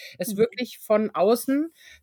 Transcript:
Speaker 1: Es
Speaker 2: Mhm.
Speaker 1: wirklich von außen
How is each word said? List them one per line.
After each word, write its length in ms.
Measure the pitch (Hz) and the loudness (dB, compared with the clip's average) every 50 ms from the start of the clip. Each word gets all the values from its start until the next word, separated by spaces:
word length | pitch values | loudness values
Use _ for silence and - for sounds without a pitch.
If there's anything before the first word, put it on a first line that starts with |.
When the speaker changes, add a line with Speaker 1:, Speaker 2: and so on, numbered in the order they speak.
| - - - - | -20 -20 -10 -8
Speaker 1:
Es 180 | 180 - 202 | -8 -6 0
Speaker 2:
Mhm. 0 | |
Speaker 1:
wirklich 420 | 196 226 - - 240 247 - - - | 0 0 0 0 -6 -8 -8 -10 -16
von 320 | - - 214 214 220 202 | -2 0 0 2 2 -2
außen 600 | - 156 175 208 240 233 - - 269 285 311 330 - _ - - - _ | 0 2 2 4 2 2 0 0 0 0 0 -4 -8 _ -20 -20 -20 _